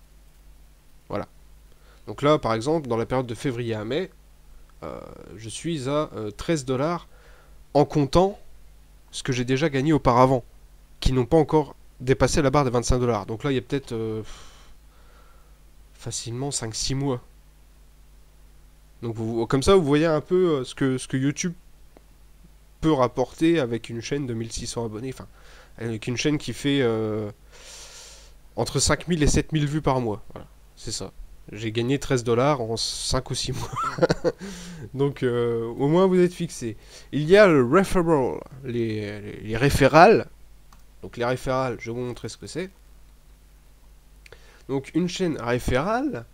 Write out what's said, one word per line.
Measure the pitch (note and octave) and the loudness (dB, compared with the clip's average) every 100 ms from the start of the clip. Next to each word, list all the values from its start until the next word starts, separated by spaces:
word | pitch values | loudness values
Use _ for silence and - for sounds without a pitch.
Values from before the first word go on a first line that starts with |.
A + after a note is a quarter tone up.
| - - - - - - - - - - - | -20 -20 -20 -20 -20 -20 -20 -20 -20 -20 -10
Voilà. | G2+ - - - - - - - - - | -8 -8 -16 -20 -20 -20 -20 -20 -20 -16
Donc | G#2+ | -2
là, | C#3+ D3+ | 2 2
par | A2+ | 2
exemple, | A2+ B2+ E3 C3 | -2 0 -2 0
dans | A#2+ | -2
la | |
période | A#2 C3 A#2+ | 0 -2 -2
de | |
février | A2 C#3+ A#2 A#2 | -4 -4 -4 -4
à | G#2+ | -4
mai, | G#2+ D3 F3+ - - - - - - - | -4 -4 -4 -12 -20 -20 -20 -20 -20 -16
euh, | D#2+ A#1 G1+ G1+ G1+ | -12 -12 -14 -18 -18
je | G2+ A2 | -16 -14
suis | - D#3+ D#3 B2+ | -8 -6 -4 -2
à, | D3 D3+ | -2 -2
euh, | G#2+ G#2+ | -6 -8
treize | - - D#3+ | -8 -2 -2
dollars | C3 B2+ D#3 E3+ - - - - - - - | 0 0 0 -2 -8 -20 -20 -20 -20 -20 0
en | C#3+ | 2
comptant | C#3+ D3+ C3+ E3+ G3 - - - - - - - - | 4 2 4 4 4 0 -16 -20 -20 -20 -20 -20 -16
ce | - | -8
que | - | -4
j'ai | B2 | -2
déjà | B2 C3 D#3+ | 0 0 0
gagné | C3+ D3 | 0 2
auparavant, | D3 C#3 A#2+ C3 C3 - - - - - - | 4 6 6 6 4 -2 -18 -20 -20 -20 0
qui | - | 2
n'ont | C3 A2+ | 2 4
pas | D#3+ | 4
encore | C#3+ D#3 C#3 - - - | 4 2 0 -8 -20 -6
dépassé | B2+ C3 B2+ F3 | -2 2 4 4
la | C3+ | 4
barre | D3 | 4
des | C3 | 2
vingt-cinq | A#2+ A2+ B2+ | 0 2 2
dollars. | B2 G#2+ F#2+ | 2 0 -4
Donc | A2 | -6
là, | C#3+ | -2
il | |
y | C3 | -2
a | |
peut-être, | - C#3 - | -2 -6 -6
euh, | A#2 A2 A2 G#2+ - - - - - - - - - - - - - - - - | -6 -6 -6 -10 -16 -20 -20 -20 -20 -20 -20 -20 -20 -20 -20 -20 -20 -20 -20 -20
facilement | - B2 - A#2 A#2+ C#3 | -16 -12 -10 -8 -8 -6
cinq, | - A2+ | -6 -6
six | - - | -6 -4
mois. | C3+ C#3 B2 - - - - - - - - - - - - - - - - - - | -2 -2 -4 -8 -20 -20 -20 -20 -20 -20 -20 -20 -20 -20 -20 -20 -20 -20 -20 -20 -12
Donc | A#2 | -8
vous, | A2 A2+ A#2 | -6 -4 -2
comme | A2+ C#3 | 0 2
ça, | D#3+ | 4
vous | G3 | 4
voyez | C#3+ D3 E3 | 6 4 4
un | D3+ | 0
peu, | - F#3 F3+ | 0 0 2
euh, | C#3+ | 0
ce | B2 | -4
que, | - C3+ C3 | -2 -2 -2
ce | - | -4
que | |
YouTube | C3+ C#3 C#3 F3+ E3+ - - - - - - - - - - - - | -2 -2 -2 -6 -6 -18 -20 -20 -20 -20 -20 -20 -20 -20 -20 -20 -2
peut | D#3 | 2
rapporter | C#3+ B2 - B2 - E3 E3 | 4 2 2 -4 0 2 2
avec | A#2+ A#2 - | 0 -4 -6
une | A#2 | -10
chaîne | - C#3+ C3 | -6 -6 -4
de | |
mille | A2+ A2+ | -6 -6
six | - A#2 | -8 -8
cents | A#2+ | -6
abonnés, | A#2 G#2 C3 | -6 -8 -10
enfin, | B2+ G2 - - - - - | -12 -18 -20 -20 -20 -20 -10
avec | A#2 A2 | -8 -6
une | - | -4
chaîne | A#2+ D#3 D3 | -2 0 0
qui | - | -4
fait, | A#2 C#3+ C#3 | -4 0 2
euh, | A#2+ A2 A2 G#2+ G#2 - - - - - - - - - - - - | 2 0 -2 -4 -6 -10 -20 -20 -20 -20 -20 -20 -20 -20 -20 -20 -12
entre | G2+ A#2 C#3 | -6 -4 0
cinq | - D3 D#3 | 0 0 0
mille | E3+ | 2
et | C3+ | 4
sept | C#3+ - | 2 0
mille | D#3 | -2
vues | D3 D3+ | -2 0
par | D3 C3 | 0 0
mois. | A#2 G2+ - | 0 -6 -10
Voilà, | - - - - | -16 -18 -20 -20
c'est | - - | -14 -10
ça. | - F#2+ - - - - | -8 -10 -12 -16 -18 -16
J'ai | G#2 A2+ | -8 -4
gagné | A2+ A#2+ C#3 | -2 0 -2
treize | - C3 | 0 0
dollars | A#2 A#2 C#3 C#3 | 2 2 2 0
en | A2+ A2+ | -2 -4
cinq | - - - C3 - | -4 -6 -2 -2 -2
ou | |
six | C3 - | -6 -4
mois. | A#2 - C6+ C6+ - E3+ - - | -6 -6 -6 -6 0 0 0 -2
<laughs> | - G3 F3+ F3 E3+ A2 | -6 -12 -14 -14 -14 -12
Donc, | B2+ C#3+ C#3 | -2 -2 0
euh, | B2+ A#2+ A#2+ A#2 | -2 0 0 -2
au | A2+ A#2 C#3 | -6 -2 2
moins, | E3+ | 4
vous | F#3+ F3+ | 4 4
êtes | F3 | 2
fixé. | F3+ E3+ - A#2 G#2 - - - | 0 -8 -6 -10 -10 -18 -20 -8
Il | C3+ | -4
y | D3+ | 6
a | G3 G3+ | 8 10
le | D3 | 8
referral, | A#2+ F3 F#3+ F#3+ E3+ D3+ A2+ - - C3+ | 6 4 4 2 4 2 2 -4 -12 -12
les, | C3+ A#2 A2+ G#2+ G#2 G#2 | -6 -2 -2 -2 -6 -10
les, | G#2 - | -12 -12
les | G#2+ A2+ | -6 0
référals. | C#3 - C3+ D3+ G3 D#3+ - - - - - - - - | 2 6 8 10 10 8 2 -12 -20 -20 -20 -20 -20 -18
Donc, | G2 - | -14 -4
les | |
référals, | A#2 B2+ C#3+ C3 C3 G2+ | -4 -2 -2 -2 -2 -6
je | A2+ | -8
vais | A#2+ | -8
vous | |
montrer | B2 A#2 A2+ | -8 -10 -14
ce | - | -14
que | |
c'est. | - D3+ F#3 - - - - - - - - - - - - - - - - - - - - | -12 -10 -10 -14 -20 -20 -20 -20 -20 -20 -20 -20 -20 -20 -20 -20 -20 -20 -20 -20 -20 -20 -6
Donc, | C#3 - | -6 -2
une | E3 F3+ | -2 -2
chaîne | F3+ F3+ C3 | -2 -2 -2
référale, | A#2 B2 - B2 F3 A#3 C#4+ C3+ A#2+ | -2 -2 0 0 0 -2 -2 -6 -12